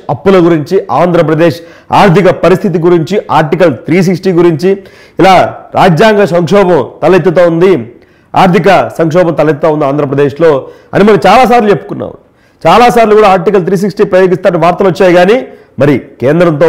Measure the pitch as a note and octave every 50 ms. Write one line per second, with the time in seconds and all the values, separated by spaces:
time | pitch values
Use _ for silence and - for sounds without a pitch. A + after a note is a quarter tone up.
0 | - - - A#2 - G3 G3 F#3 E3+ E3+ E3+ D#3 C#3+ C3+ F#3 G3 - - A#2 C3+
1 | E3 F3+ E3+ E3 E3 D3 D#3 D3+ E3 E3+ C3 - - - - - _ - - C#3
2 | F#3 G3+ D#3+ G3 F3+ F#3 E3 - - E3+ F#3 F3 - G#3 D#3+ F3+ D#3 F3 F3 E3+
3 | D#3+ C#3 F#3 G#3 - - B2+ D3 D#3+ D3 E3+ E3 F#3 E3 C3 A#2 - - D3+ F#3
4 | F3 E3+ F#3+ D#3 - G3 F#3 E3 F3 F3 E3 C#3+ D#3+ F#3+ G3 G3 - - - -
5 | - - _ - D#3+ F#3+ F#3 E3+ B2+ A2 G#2+ - - - - A2+ D#3 F#3+ E3 D3
6 | A3+ A3 G#3+ G3+ G3+ F3+ E3 F3 F3 C#3 G3 G3+ G3+ F3+ F3 D3+ A#2+ - - -
7 | - D#3 F#3 F#3 D3 F#3 E3 E3+ F3 F3 E3 E3 F3 G3 F#3 C#3+ A2+ G#2+ - -
8 | _ _ _ _ _ _ - C#3 E3+ F#3+ E3+ G#3 D#3 G3+ F#3 D#3 B2 G#2+ - -
9 | E3 E3 D3 F3+ F3+ E3+ D#3+ C#3 D3+ D#3 D#3 C#3 - D#3+ D3+ D3+ D3+ C3+ C#3 D3
10 | D3 C3+ C#3 C#3 C#3+ C#3 C3 - E3 E3 D3 C3+ - - - - _ _ - D3
11 | G3 G#3+ G#3 F#3+ - F#3 G3 B3 C4 G3+ A#3+ A#3+ G#3+ G#3 G3 - - - D#3+ -
12 | A2 E2+ - - _ _ _ _ _ _ _ _ - D#3+ F3 G#3+ B3 A#3+ - A#3
13 | A3+ G#3+ G#3 G#3+ G#3+ G3+ F#3 G3 E3 G#3+ G3 G3+ E3+ E3+ F#3+ F3+ F#3+ G#3 - -
14 | G#3 E3+ F#3+ F#3 F#3+ F#3 F3+ F3 - G3+ F3 E3+ D#3 E3+ F3 E3+ G#3 F#3+ E3+ -
15 | G3+ F3+ E3+ F3 F3+ F#3 A3 C4 C4 - - - - _ _ - B2+ D3 C#3+ A2+
16 | - - - - A#2+ B2+ D3+ E3 F3+ F3 D#3 C#3+ E3+